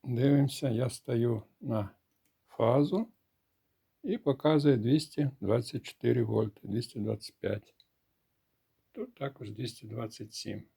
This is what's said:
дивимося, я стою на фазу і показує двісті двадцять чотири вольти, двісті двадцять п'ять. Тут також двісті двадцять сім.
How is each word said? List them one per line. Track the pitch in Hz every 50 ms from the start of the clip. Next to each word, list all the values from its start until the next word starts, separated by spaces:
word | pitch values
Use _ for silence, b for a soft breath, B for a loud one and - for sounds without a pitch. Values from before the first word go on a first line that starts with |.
| -
дивимося, | 123 123 117 131 139 143 143 143 135 - - 151 131
я | 110 113 127 120
стою | - - _ - 123 113 120 120 117 107 - _ _ _
на | - 143 117 107 101 101 - _ _ _ _ _ _ _ _ _ _ _
фазу | - - 113 113 123 143 147 147 180 202 226 - _ _ _ _ _ _ _ _ _ _ _ _ _ _ _ _ _ _
і | - 233 208 233
показує | - 147 131 - - 151 156 151 143 143 135
двісті | 117 104 117 139 156 - - - - 147 135 - _
двадцять | 101 98 110 123 120 - - 110
чотири | - - - _ - 120 120 123 113
вольти, | 107 110 110 110 107 - - - -
двісті | 98 117 117 - - 117
двадцять | 104 110 110 107 - - _ _
п'ять. | - 98 101 104 _ _ _ _ _ _ _ _ _ _ _ _ _ _ _ _ _ _ _ _ _ _ _ _ _ _
Тут | _ - 226 254 _
також | - 139 139 - - 110 104
двісті | 107 113 127 113 - - -
двадцять | 107 110 117 113 110 - - 113 107 -
сім. | - - - 101 104 - _ _